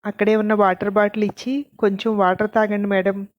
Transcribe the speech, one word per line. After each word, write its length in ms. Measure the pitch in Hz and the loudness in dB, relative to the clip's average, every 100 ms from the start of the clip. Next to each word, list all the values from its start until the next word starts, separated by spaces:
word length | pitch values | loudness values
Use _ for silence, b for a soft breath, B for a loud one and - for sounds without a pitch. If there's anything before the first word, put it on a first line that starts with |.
| 208 | -8
అక్కడే 300 | - 208 214 | -2 0 2
ఉన్న 180 | 214 | 2
వాటర్ 360 | 214 202 185 208 | 2 2 2 0
బాటిల్ 340 | 202 208 214 | 2 0 0
ఇచ్చి, 420 | 208 - - 269 285 _ | -4 -4 -6 -6 -8 _
"కొంచెం 400 | 208 196 226 214 | -2 -2 -4 0
వాటర్ 320 | 185 185 214 | 2 2 0
తాగండి 380 | 220 214 208 202 | 0 0 0 0
మేడం. 380 | 196 190 196 202 | 0 0 -4 -10